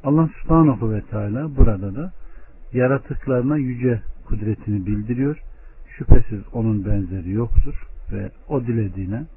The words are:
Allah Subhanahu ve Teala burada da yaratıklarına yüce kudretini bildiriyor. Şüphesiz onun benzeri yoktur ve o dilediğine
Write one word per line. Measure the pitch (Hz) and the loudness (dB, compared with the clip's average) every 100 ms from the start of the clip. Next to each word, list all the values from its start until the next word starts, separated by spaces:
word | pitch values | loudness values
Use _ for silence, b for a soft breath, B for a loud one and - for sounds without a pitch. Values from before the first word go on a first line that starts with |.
Allah | 135 151 160 - | 2 2 0 -4
Subhanahu | - 160 156 113 110 | 2 4 4 2 -2
ve | 107 | -4
Teala | - 107 104 110 156 135 | -4 -6 -4 -6 -6 6
burada | 113 98 98 | 6 6 -6
da | 101 180 - b b b b - | -8 -10 -12 b b b b -6
yaratıklarına | 120 127 135 - 139 - 127 127 151 | 0 2 0 -4 -8 -2 0 0 -2
yüce | 127 123 123 113 - - | -2 -2 -2 -2 -4 -12
kudretini | - 104 104 104 - 104 92 | -4 -2 -2 -4 -4 -4 -2
bildiriyor. | 104 107 123 139 151 - b b b - - | -4 -4 -2 -2 -4 -12 b b b -20 -12
Şüphesiz | 127 110 - 104 - | 8 8 8 -2 -8
onun | 120 110 107 | -4 -2 -2
benzeri | 95 101 90 95 87 | 0 -2 -2 -8 -6
yoktur | 104 117 - - - - - - | -4 2 4 4 -2 -12 -14 -10
ve | - - - - | -8 -10 -14 -6
o | 143 120 | -6 -2
dilediğine | 113 101 92 92 113 160 | -2 -4 -6 -8 -8 -10